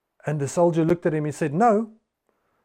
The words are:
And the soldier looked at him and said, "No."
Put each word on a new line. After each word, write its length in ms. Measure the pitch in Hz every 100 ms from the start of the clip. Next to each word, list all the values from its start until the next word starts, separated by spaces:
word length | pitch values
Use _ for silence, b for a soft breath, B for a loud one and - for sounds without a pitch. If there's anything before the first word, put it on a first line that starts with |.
| _ _ -
And 140 | 151
the 80 | 139
soldier 380 | - 175 165 160
looked 200 | 175 175
at 80 |
him 120 | 156 151
and 100 | 143
said, 180 | 160
"No." 380 | 147 240 208 226 - _ _ _ _ _ _